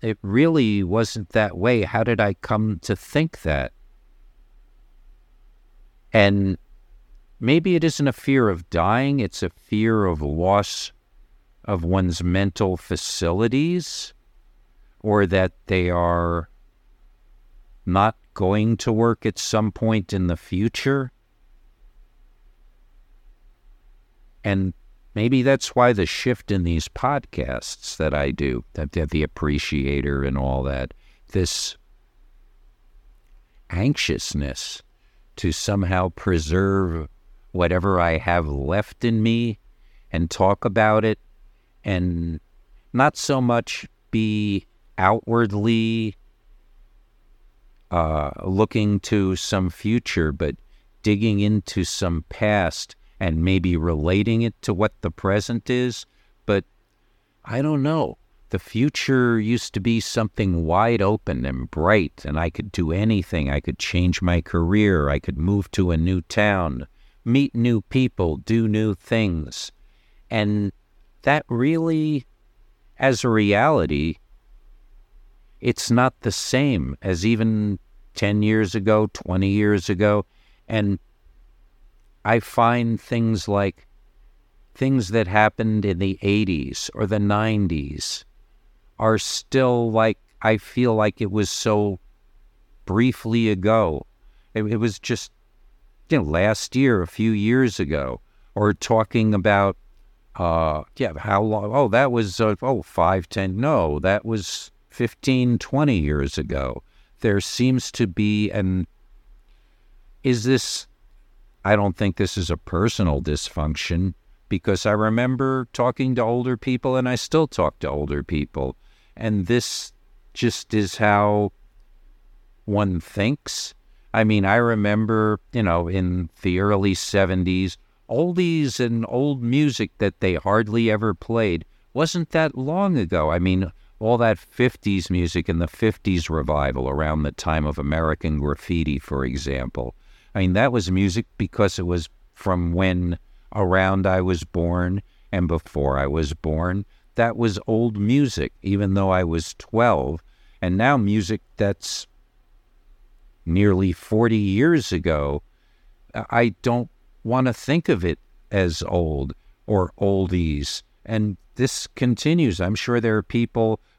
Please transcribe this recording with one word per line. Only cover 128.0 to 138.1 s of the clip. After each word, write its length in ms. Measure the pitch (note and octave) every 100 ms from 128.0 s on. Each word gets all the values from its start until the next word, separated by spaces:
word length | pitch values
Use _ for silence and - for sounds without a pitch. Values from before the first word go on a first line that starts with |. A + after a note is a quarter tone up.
| -
oldies 720 | A#2 F3 F3 F3+ E3 C#3+ -
and 260 | A#2+ A#2 A2+
old 340 | B2 C#3+ C3+
music 480 | A#2 C3+ D3+ B2 G2+ -
that 220 | G2+ -
they 140 | F#2+
hardly 560 | E2 G2+ G#2+ G#2+ A2+ A2+
ever 220 | G#2+ A2
played 520 | F#2 - A2+ G#2+ E2+ - _ _
wasn't 380 | - D#3+ F3 D#3+
that 260 | E3 D#3+ B2+
long 400 | C3 F3 G3 D#3
ago. 360 | F2 F2 D#2
I 60 | E2+
mean, 340 | F2+ F#2 F#2 - _ -
all 200 | A2 A#2+
that 200 | A#2 G#2
fifties 720 | - - B2 - - G2 E2+
music 380 | F2+ E2+ F2 E2
and 120 | E2+
the 60 | E2+
fifties 640 | - A2 - - F2+ E2
revival 580 | D#2+ C#2 D2+ C#2 B1+ B1+
around 340 | C#2 D#2 D#2
the 100 | D2
time 320 | - - D#2
of 140 | D2+ D#2
American 600 | C#2+ D#2 D#2+